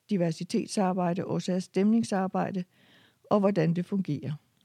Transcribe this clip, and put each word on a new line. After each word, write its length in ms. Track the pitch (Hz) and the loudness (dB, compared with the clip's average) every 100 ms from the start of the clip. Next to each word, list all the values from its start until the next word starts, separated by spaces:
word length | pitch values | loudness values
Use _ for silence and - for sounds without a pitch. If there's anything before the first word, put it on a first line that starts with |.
| - | -2
diversitetsarbejde 1160 | 202 170 156 175 220 - - 185 180 175 180 - | 0 0 -2 -4 -4 -2 0 0 2 0 -2 -2
også 280 | 170 - | -4 -2
er 60 | 185 | -2
stemningsarbejde, 1040 | - 185 208 226 226 190 190 185 180 196 - _ _ - _ _ - | -2 2 4 4 2 -2 0 -2 -2 -4 -8 _ _ -20 _ _ 0
og 100 | 208 | 2
hvordan 340 | 196 202 165 | 4 4 2
det 120 | 170 180 | 0 -2
fungerer. 480 | 202 175 147 127 151 _ _ | -2 -2 -4 -6 -10 _ _